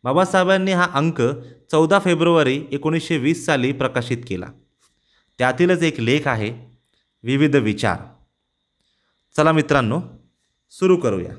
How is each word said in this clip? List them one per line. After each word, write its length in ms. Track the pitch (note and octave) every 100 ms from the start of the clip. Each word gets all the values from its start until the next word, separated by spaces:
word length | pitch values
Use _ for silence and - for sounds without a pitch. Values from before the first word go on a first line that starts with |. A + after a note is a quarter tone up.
बाबासाहेबांनी 680 | B2 D3+ F#3 F#3+ F#3 F#3+ F#3+
हा 140 | F3+ F3
अंक 280 | C#3 D#3+ D#3 A#2+ B2+ - - _
चौदा 280 | D3+ D#3+ G3
फेब्रुवारी 640 | F#3+ E3 E3+ E3+ C3+ C3+ D#3
एकोणीसशे 460 | C#3+ D#3 E3 D#3+ D#3+
वीस 280 | C3 E3+ -
साली 260 | C#3+ B2
प्रकाशित 460 | C3+ C3 B2+ A#2+ A#2 -
केला. 180 | F#2 F2+ - _ _ _ _ _ _ _ _
त्यातीलच 440 | B2 B2 F3 F3
एक 180 | E3 C#3
लेख 280 | A2+ C#3+ D3
आहे, 240 | A2+ G#2+ A#2+ - _ _ _ _ _
विविध 340 | A#2 C#3 D3+ C#3
विचार. 400 | G#2+ G#2 A2 F2 - _ _ _ _ _ _ _ _ _ _ _ _ -
चला 160 | D#3
मित्रांनो, 480 | D#3+ D3 C#3+ A#2 D3 F3 - _ _ _ _ _
सुरू 260 | - F#3 F3
करूया. 340 | C3 G2 F2